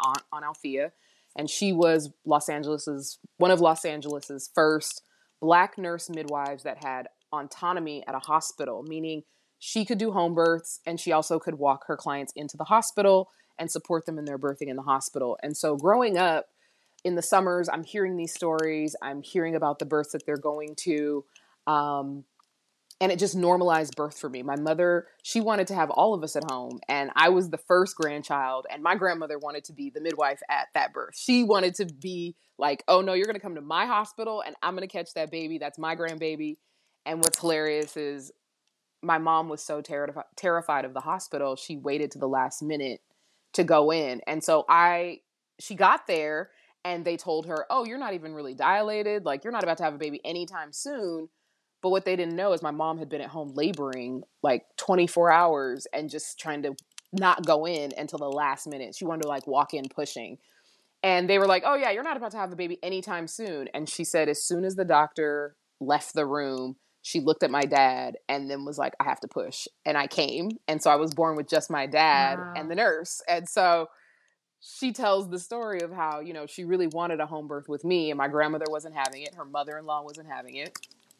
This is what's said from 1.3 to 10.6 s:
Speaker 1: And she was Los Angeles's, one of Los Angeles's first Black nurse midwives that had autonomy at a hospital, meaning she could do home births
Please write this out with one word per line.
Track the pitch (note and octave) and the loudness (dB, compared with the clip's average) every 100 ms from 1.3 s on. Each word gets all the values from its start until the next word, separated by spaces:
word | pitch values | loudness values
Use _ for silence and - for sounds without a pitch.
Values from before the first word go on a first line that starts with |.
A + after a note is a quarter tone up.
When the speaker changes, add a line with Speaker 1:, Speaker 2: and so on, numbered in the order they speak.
| C#3+ | -8
Speaker 1:
And | D3 | -6
she | - G3+ | 0 2
was | E3+ E3 D#3+ D3 - | 4 6 4 0 -8
Los | D#3 D3 - | 2 2 2
Angeles's, | D3 D3 D3+ D#3 C#3 C#3 - - - | -4 -4 -4 -4 -8 -8 -14 -8 2
one | F3+ | 6
of | F3 | 8
Los | E3 D#3+ | 6 4
Angeles's | E3 D3+ D3 C#3+ - C#3 - | -2 -6 -6 -8 -8 -12 -2
first | - D#3 D#3 - - _ _ _ - | 4 6 4 0 -10 _ _ _ -2
Black | D#3+ F3 F#3+ - | 6 6 6 0
nurse | F3+ E3+ - | -6 -6 -6
midwives | D#3+ D3 C#3+ C#3+ C3+ | -8 -4 -4 -4 -6
that | C#3+ C3 | -8 -8
had | C#3 C3 B2 _ - | -8 -8 -10 _ -10
autonomy | D3+ C#3+ - F3 F3+ D#3 C#3+ - | -8 -8 -6 -2 -2 -4 -8 -8
at | |
a | C3 | -8
hospital, | - D#3 - - C3 A2 | 0 0 0 -6 -6 -6
meaning | D#3 D#3+ D#3+ D#3 - _ _ _ | -8 -6 -6 -6 -10 _ _ _
she | - A3+ | -4 -2
could | G3+ G#3 | 0 0
do | A3+ | 0
home | G3 E3+ | 2 2
births | E3+ E3 E3 | 4 4 2